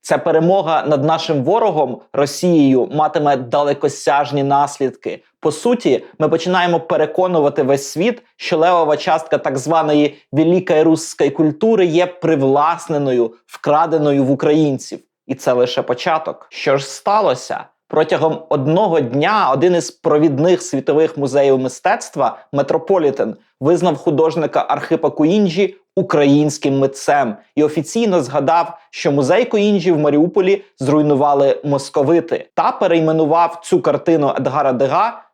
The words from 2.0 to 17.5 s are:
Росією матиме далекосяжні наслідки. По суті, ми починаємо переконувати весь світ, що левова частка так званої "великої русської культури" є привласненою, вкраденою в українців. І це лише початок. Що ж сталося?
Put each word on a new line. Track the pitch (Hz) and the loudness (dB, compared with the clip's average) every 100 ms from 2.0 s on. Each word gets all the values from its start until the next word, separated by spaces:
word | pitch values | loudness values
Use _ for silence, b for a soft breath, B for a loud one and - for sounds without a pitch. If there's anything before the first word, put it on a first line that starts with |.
| _ | _
Росією | - 143 - 180 165 139 131 120 | -4 -2 -2 0 4 4 2 0
матиме | 147 151 160 147 139 | -2 0 0 0 -2
далекосяжні | 123 147 147 143 156 143 - 143 139 143 | -2 -2 0 0 -2 -2 -2 0 0 -2
наслідки. | 139 139 143 - 131 127 107 - b b | 0 0 0 -2 -6 -4 -10 -10 b b
По | 156 | -4
суті, | 151 240 240 165 131 B B | -2 -2 0 2 0 B B
ми | 151 | 0
починаємо | 160 180 180 175 170 | 0 0 0 2 0
переконувати | 165 160 151 170 185 170 143 143 | 0 -2 0 0 0 2 0 0
весь | 131 139 139 | 0 0 -2
світ, | 151 208 240 _ _ | -4 -2 -4 _ _
що | - 170 | -4 0
левова | 165 180 156 151 | 2 2 2 0
частка | - 160 - 143 | 0 -2 -2 -4
так | 156 131 | -2 -6
званої | 127 165 151 151 147 B B | -2 -2 2 2 0 B B
"великої | 135 160 180 185 156 | 0 2 2 2 2
русської | 160 160 - - 151 | 4 2 -2 -2 -2
культури" | - 156 147 220 220 180 | 0 -2 0 0 2 2
є | 160 175 | 2 -2
привласненою, | 175 160 156 135 139 151 165 - 151 139 127 117 B B | -2 -2 0 2 2 0 -2 -4 -4 0 0 -2 B B
вкраденою | - - 147 165 160 147 139 | -10 0 2 2 0 2 2
в | 131 | 2
українців. | 139 160 151 151 135 - - _ _ - | 2 2 2 2 -2 -8 -16 _ _ -12
І | 135 | -6
це | - | -2
лише | 123 123 - | 0 0 -2
початок. | 127 127 - 156 160 - - | -4 -4 -2 -2 -4 -12 -16
Що | - - 139 | -8 -2 -2
ж | 135 | -2
сталося? | - - 208 190 127 - | -8 -2 0 0 -2 -6